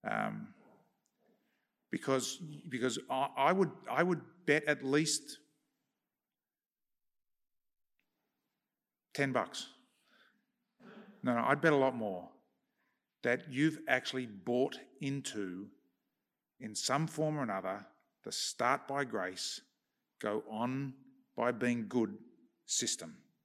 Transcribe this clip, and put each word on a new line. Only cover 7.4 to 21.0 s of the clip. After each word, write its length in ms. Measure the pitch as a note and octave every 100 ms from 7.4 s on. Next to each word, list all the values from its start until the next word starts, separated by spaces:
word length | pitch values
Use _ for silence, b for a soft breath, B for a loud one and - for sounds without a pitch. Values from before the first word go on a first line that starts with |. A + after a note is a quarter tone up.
| _ _ _ _ _ _ _ _ _ _ _ _ _ _ _ _ _
ten 180 | - C#3
bucks. 360 | B2 F#2+ - - - _ b b b b b _ _ _ _ B B B B
No, 100 | B2+
no, 100 | A#2+ A#2+
I'd 160 | D3
bet 120 | E3
a 40 | C#3+
lot 180 | C3 B2
more 320 | G#2+ F#2 F2 - _ _ _ _ _ _ _ _
that 280 | - A#2+ -
you've 280 | C3 D#3 D3+ -
actually 380 | B2+ - C3 B2
bought 520 | G2+ F#2 B2 C#3 - - -
into, 680 | C#3 C#3 - G#2+ F#2+ F2+ G#2+ _ _ _ _ _ _ _ _ _
in 160 | A#2 G#2
some 320 | - C3+ D#3
form 300 | D3+ D#3 D3+
or 60 |
another, 420 | B2 G2 F#2 G2+ G#2 _ _ _ -
the 80 |
start 520 | - - - A#2+ C#3 -
by 200 | C#3 C3+
grace, 560 | A2 F#2 F#2 - - _ _ _ _ _ _
go 220 | G#2+ G#2+ -
on 420 | G#2+ A#2+ C3 C#3 C3